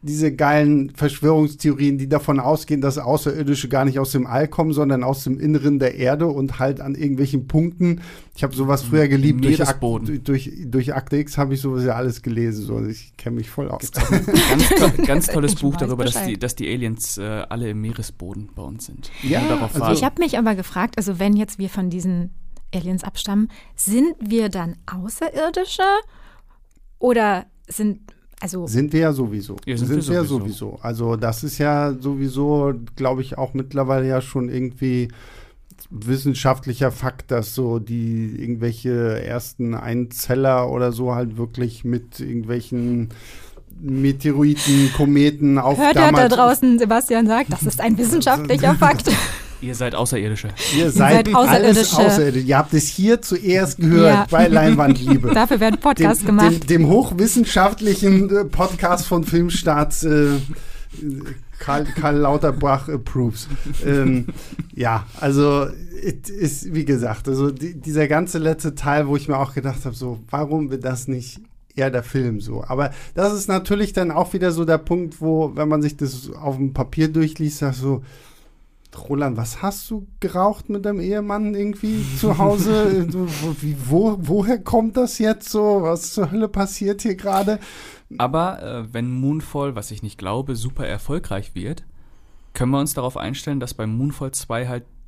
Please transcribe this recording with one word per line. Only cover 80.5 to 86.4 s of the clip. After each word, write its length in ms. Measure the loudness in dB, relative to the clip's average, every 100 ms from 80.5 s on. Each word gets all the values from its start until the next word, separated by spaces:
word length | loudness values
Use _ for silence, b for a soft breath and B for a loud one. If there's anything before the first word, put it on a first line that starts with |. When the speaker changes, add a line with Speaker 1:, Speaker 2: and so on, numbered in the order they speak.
| 0 -6
Speaker 1:
mit 160 | -4 -2
deinem 140 | -4
Ehemann 560 | -2 -4 -4 -4 -2 -2
irgendwie 500 | -4 -4 -4 -4 -4 0
zu 180 | 0 4
Hause? 720 | 2 2 2 4 4 2 0
Speaker 2:
<laughs> 40 |
Speaker 1:
Du, 140 | -2 -4 -4
wo, 140 | -6 -4
wie, 140 | -4 -6 0
wo, 300 | 2 2 0
woher 400 | 0 0 2 -2
kommt 380 | 2 0 2 0
das 200 | -2 0
jetzt 320 | 0 0 -2
so? 300 | 0 2 2
Was 320 | 2 -2 -4
zur 160 | -2 -2
Hölle 180 | 0